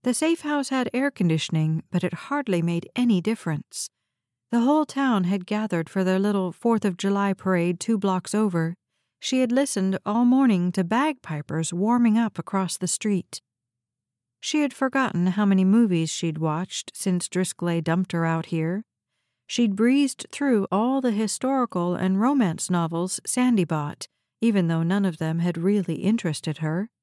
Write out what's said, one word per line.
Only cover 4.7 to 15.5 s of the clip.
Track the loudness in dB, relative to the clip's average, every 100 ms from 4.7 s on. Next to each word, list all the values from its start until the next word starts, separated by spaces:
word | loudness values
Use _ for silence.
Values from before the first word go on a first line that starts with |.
| 2 0
town | 0 0 2
had | 0 -2
gathered | -2 -4 -2 -2 -2
for | -2
their | 2 2
little | 2 0 -2
Fourth | -2 0 2
of | 0 0
July | 0 2 0
parade | 0 0 2 0 -2
two | -2 0
blocks | 0 -2 -2
over. | 0 0 0 -2 -6 _ _ _ _
She | -2 0
had | 2
listened | 2 0 0 -2 -2 -2
all | 2
morning | 4 6 4 4 2
to | 0
bagpipers | 0 0 0 -2 -8 -10 -6 -4 -4
warming | -2 0 4 4 4
up | 0 -4
across | -4 -4 -2 -4
the | -4
street. | -2 -2 -2 -4 -16 _ _ _ _ _ _ _ _ _ _
She | -4 0
had | 0
forgotten | 0 -2 0 0 2 0
how | 2
many | 2